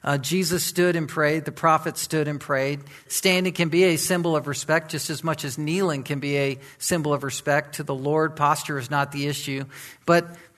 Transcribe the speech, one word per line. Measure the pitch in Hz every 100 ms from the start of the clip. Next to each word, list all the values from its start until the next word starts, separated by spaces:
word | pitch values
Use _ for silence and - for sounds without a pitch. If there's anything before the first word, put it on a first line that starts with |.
Uh, | - 143
Jesus | 131 180 175 175
stood | - - 180 170
and | 156
prayed. | - 147 160
The | 156
prophets | 160 165 156 165 -
stood | - 156 151
and | 147
prayed. | - 135 135 143 143 - -
Standing | - 190 185 185
can | 175 170
be | 165
a | 185 160
symbol | - 180 170 156
of | 143
respect | 135 147 160 160
just | 151 -
as | 147
much | 160 160
as | 143 127
kneeling | 151 175 190 143
can | 123 143
be | 143 143
a | 139 135 - -
symbol | - 175 151
of | 143 139
respect | - - 147 147 -
to |
the | 143 139
Lord. | 139 156 156 156
Posture | 147 151 - 143
is | 127
not | 143 139
the | 143 143
issue. | 139 - 135 139 - - - -
But | 170 170 - -